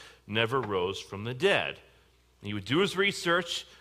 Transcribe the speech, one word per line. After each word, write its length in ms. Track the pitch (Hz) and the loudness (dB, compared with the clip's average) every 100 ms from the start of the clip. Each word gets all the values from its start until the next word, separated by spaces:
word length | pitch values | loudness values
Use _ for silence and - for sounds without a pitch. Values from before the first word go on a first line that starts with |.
| - - - | -20 -20 -2
never 340 | 107 113 131 | 0 2 2
rose 400 | 107 95 92 95 | 0 0 0 -4
from 240 | - 98 | -8 -8
the 100 | 110 | -8
dead? 440 | 127 190 147 71 - - - _ _ _ _ | 0 2 4 0 -6 -16 -20 _ _ _ _
And 80 | 104 | -6
he 60 | |
would 120 | 104 95 | -6 0
do 120 | 151 | 2
his 180 | 196 175 | 2 2
research, 680 | 196 - 170 175 175 - - - | -2 0 2 2 0 -6 -8 -20